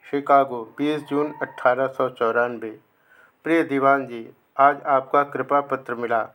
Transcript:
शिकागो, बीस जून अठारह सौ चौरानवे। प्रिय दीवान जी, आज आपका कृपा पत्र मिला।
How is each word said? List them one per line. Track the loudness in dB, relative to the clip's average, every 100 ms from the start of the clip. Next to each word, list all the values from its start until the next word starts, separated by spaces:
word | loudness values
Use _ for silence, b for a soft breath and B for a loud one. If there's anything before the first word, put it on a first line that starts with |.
| -6
शिकागो, | -8 4 4 4 -4 -12 -6
बीस | -4 -4
जून | -4 -4 -4 -6
अठारह | -12 0 0 2 -2
सौ | -2 -4
चौरानवे। | 0 0 0 -2 -4 -12 -14 _ b b b b b
प्रिय | 0 0
दीवान | 2 2 2 2 0
जी, | -12 -14 _ _ 4
आज | 4 4 0
आपका | -2 2 0
कृपा | 0 -4 0 -2
पत्र | 0 -6 -6
मिला। | -8 -2 -2 -4